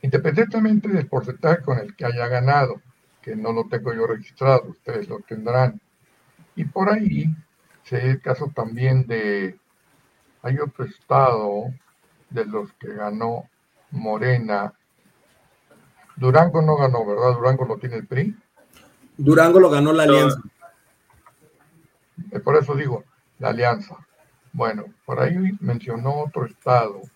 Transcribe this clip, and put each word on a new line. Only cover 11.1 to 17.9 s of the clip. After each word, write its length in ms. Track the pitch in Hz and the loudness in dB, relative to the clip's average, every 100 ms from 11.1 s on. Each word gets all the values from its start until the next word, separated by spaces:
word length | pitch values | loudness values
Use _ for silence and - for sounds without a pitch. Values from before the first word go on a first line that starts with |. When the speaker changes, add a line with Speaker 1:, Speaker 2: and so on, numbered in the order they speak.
| 135 135 113 104 101 120 131 _ _ _ _ _ | 2 4 2 -2 -4 -6 -12 _ _ _ _ _
Speaker 1:
de 160 | 120 107 | -8 -6
los 260 | 107 101 | -6 -10
que 200 | _ 101 | _ -16
ganó 560 | 104 104 107 117 117 - _ _ _ _ | -10 -8 -6 -6 -6 -12 _ _ _ _
Morena. 840 | 127 110 107 123 127 110 104 104 _ _ _ _ _ _ _ _ _ _ _ _ _ _ - | -8 -6 -2 0 0 0 -4 -4 _ _ _ _ _ _ _ _ _ _ _ _ _ _ -2
Durango 460 | 127 139 175 170 | 4 6 6 4
no 160 | 156 151 | 2 4
ganó, 280 | 135 120 107 | 2 2 -2
¿verdad? 280 | 104 123 | 0 2
Durango 320 | 123 123 131 123 | 2 2 0 -2
lo 120 | 107 | -6
tiene 200 | 127 | -8